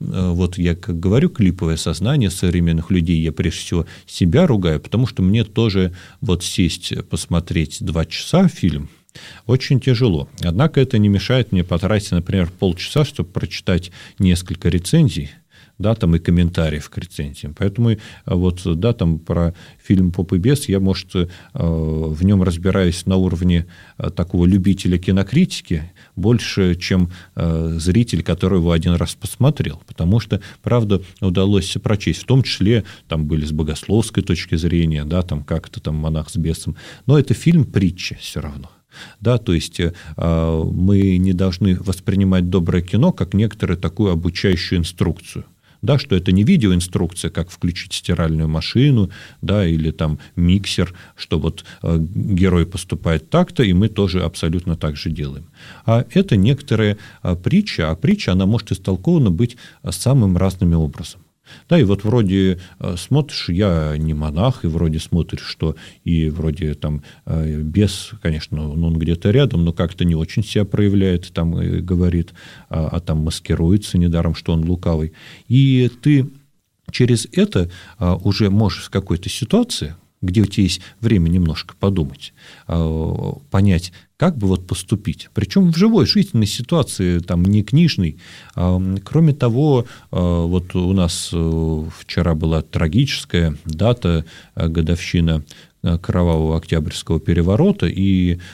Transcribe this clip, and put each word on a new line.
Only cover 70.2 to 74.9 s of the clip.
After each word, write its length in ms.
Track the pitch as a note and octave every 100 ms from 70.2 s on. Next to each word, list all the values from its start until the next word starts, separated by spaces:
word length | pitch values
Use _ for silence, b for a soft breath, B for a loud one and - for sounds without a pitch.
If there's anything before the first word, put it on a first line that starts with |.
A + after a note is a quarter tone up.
| D#2+ -
себя 220 | G2+ A2 G2
проявляет, 640 | G#2+ G#2 G2+ F#2+ F2 -
там, 240 | - E2 F2
э, 220 | F2 F2
говорит, 540 | F2 F2+ F2+ F2 E2+ B B B B
а, 200 | E2 D#2
а 80 | F2+
там 200 | - D#2
маскируется, 720 | D#2+ - - D#2+ E2 G2+ - F2+
недаром, 380 | F2 E2 E2+ D#2+
что 160 | -
он 140 | E2 E2
лукавый. 480 | F2+ F2